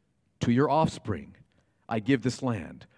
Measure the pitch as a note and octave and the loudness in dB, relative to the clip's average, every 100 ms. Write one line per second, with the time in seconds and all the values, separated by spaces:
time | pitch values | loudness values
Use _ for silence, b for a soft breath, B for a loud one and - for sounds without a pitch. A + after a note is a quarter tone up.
0 | b _ _ _ - A#2+ C#3+ C#3+ D#3+ - | b _ _ _ 2 2 4 4 2 0
1 | - E2+ C#2+ - _ _ _ _ - A2+ | -8 -8 -10 -20 _ _ _ _ -6 -2
2 | G#2 C3+ B2 - C3 A2 D2+ C#2 - | 2 2 0 -2 -4 -4 -8 -16 -20